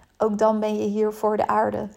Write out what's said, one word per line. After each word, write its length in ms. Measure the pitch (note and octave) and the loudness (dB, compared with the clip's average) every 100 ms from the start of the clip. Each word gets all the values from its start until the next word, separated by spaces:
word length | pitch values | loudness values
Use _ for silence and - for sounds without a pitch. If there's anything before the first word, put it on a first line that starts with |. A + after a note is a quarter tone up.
| _ _ | _ _
ook 200 | A3 G#3 | -2 2
dan 220 | A3 G#3+ | 2 2
ben 180 | G#3+ G#3+ | 0 -2
je 80 | G#3+ | -2
hier 280 | G#3 G#3+ | 0 -2
voor 240 | G#3+ G#3+ G#3+ | 0 -2 0
de 100 | - | 0
aarde. 400 | G#3+ G#3+ G#3 G#3 | 0 0 -2 -8